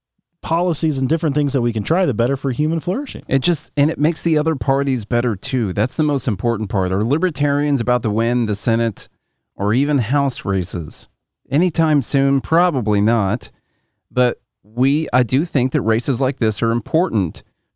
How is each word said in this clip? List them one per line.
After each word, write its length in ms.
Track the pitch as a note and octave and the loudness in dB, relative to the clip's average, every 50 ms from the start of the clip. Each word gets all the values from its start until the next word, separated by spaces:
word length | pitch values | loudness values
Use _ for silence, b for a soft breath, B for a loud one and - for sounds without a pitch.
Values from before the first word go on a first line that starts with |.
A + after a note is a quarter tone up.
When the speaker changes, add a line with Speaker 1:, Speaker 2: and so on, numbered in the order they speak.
| _ _ _ _ _ _ _ _ | _ _ _ _ _ _ _ _
Speaker 1:
policies 580 | - - E3 E3+ F3+ F#3 D#3+ - - D#3 C#3+ C3+ | -6 -2 -2 0 0 0 0 0 0 0 0 0
and 100 | C3+ B2 | 0 0
different 260 | D#3 D#3+ - D3+ C3 | 0 0 0 0 0
things 180 | D3+ D3 C#3 | 0 0 0
that 80 | - C3 | 0 0
we 100 | A#2+ A#2+ | 0 0
can 100 | G#2 A2 | -2 -2
try, 240 | G2+ - E3 F#3 F#3+ | -2 0 0 0 2
the 80 | D3+ A2 | 0 0
better 220 | G2+ A#2 B2 C#3 | 0 0 0 0
for 160 | C3 - C3+ | -2 -2 -4
human 260 | B2 A#2+ D3+ D#3 E3 E3 | -2 0 0 0 0 -2
flourishing. 440 | - F3 F#3 C4 D4 - - - - | -2 -2 -4 -4 -4 -8 -10 -12 -6
Speaker 2:
It 140 | - C3 C3+ | -2 -2 0
just, 320 | - F3 E3+ - - - - | 2 0 -2 -2 -4 -6 0
and 140 | - C#3+ D#3 | 2 2 2
it 80 | - - | 2 2
makes 240 | D3 D#3+ E3 - | 0 0 0 0
the 160 | - F3 D#3 D3+ | 0 0 2 2
other 160 | D3 E3 D#3+ | 2 0 -2
parties 500 | C3+ - - C3+ C#3 C#3+ C#3 C3 A#2+ G#2 | -2 0 0 0 2 2 0 -2 -2 -2
better 300 | - A#2+ A#2+ A#2 B2 G#2+ | 0 0 0 2 0 -2
too. 380 | F#2+ - - - B2+ A2+ F#2+ | -2 -4 -4 -2 0 0 0
That's 240 | F2 F#2+ A2 B2+ - | 0 0 0 0 0
the 80 | - D3+ | 0 0
most 240 | D3 C#3+ C3+ - B2+ | 0 0 0 -2 -4
important 420 | G#2+ - - A#2+ A#2 G2+ A2 G2 | -6 -2 -2 -2 0 -2 -2 -2
part. 220 | - G2 F#2 F#2 | 0 0 0 2
Are 120 | F#2+ G2+ G#2+ | 2 0 2
libertarians 760 | A#2 C#3 D#3+ F3 F3+ D#3+ - D3 C#3+ C#3+ C#3+ D3 D3 C#3+ B2 | 2 0 0 0 -2 -2 0 0 0 2 2 2 2 0 0
about 220 | A2+ B2 B2 B2 A#2 | 2 0 0 0 0
to 60 | A2 | 0
win 360 | G#2 A2 A#2 A#2 B2 B2 A#2 | 0 0 0 2 2 0 0
the 80 | G#2+ G#2 | 0 -2
Senate 540 | - - B2 A2+ A#2 A#2 A2+ G#2 - - - _ _ _ _ _ _ _ _ _ | -2 0 0 2 2 0 -2 -4 -6 -14 -16 _ _ _ _ _ _ _ _ _
or 180 | - G2 G2+ A2 | -4 0 0 2
even 240 | B2+ C#3+ C#3+ D3 C3+ | 2 2 2 0 0
House 460 | A2 G#2 C3+ D3 C#3+ C3+ - - - | 0 0 0 0 0 0 -4 -4 -4
races 640 | G2 G2 F#2+ F2+ - - F2 D#2+ D2 - - - - _ _ _ _ _ _ _ - | -2 -2 -2 -2 -2 -4 -6 -6 -6 -10 -12 -14 -16 _ _ _ _ _ _ _ -2
anytime 500 | B2+ D3 F3+ F3+ - - E3 D#3 D3+ C#3+ | 0 0 0 2 2 0 2 2 2 2
soon? 380 | B2 - - C#3 C#3 C#3 C#3 C3+ | 0 0 0 2 2 2 2 0
Probably 600 | - - D#3+ E3+ F3+ F3+ D#3 C3 G#2+ G#2+ G#2+ G2+ | 0 0 2 2 2 2 0 0 0 0 2 2
not. 500 | G2+ G#2+ A#2+ A2+ G2+ F#2+ G#2 - - - _ _ _ _ _ _ _ _ _ _ _ _ | 2 2 2 2 2 0 -2 -4 -6 -10 _ _ _ _ _ _ _ _ _ _ _ _
But 300 | A2+ B2+ B2+ B2 - _ _ _ _ _ | -2 0 0 0 0 _ _ _ _ _
we, 460 | _ G#2 A2 A#2+ B2+ C3+ C#3+ D#3 D#3+ - | _ -8 -2 0 2 2 2 0 -2 0
I 100 | - B2+ B2 | 0 0 2
do 200 | G#2+ B2+ C3+ E3+ | 2 0 -2 -2
think 280 | - - C#3+ B2 C3 | 0 0 0 0 0
that 100 | - C#3 | 0 0
races 380 | F#2 A2+ A2 A#2 - - B2+ A#2 | 0 0 0 0 0 -2 -2 0
like 180 | C3+ B2+ C#3+ - | 0 -2 0 0
this 240 | A2+ A2 G#2+ - | 0 0 0 0
are 80 | B2 A2+ | -2 0
important 680 | A#2 A#2+ - - - D#3+ F#3 D#3+ - G#2+ F#2+ D#2+ - - - _ _ _ _ _ _ | -2 -2 -4 -2 0 0 0 0 0 -2 -2 -2 -4 -10 -18 _ _ _ _ _ _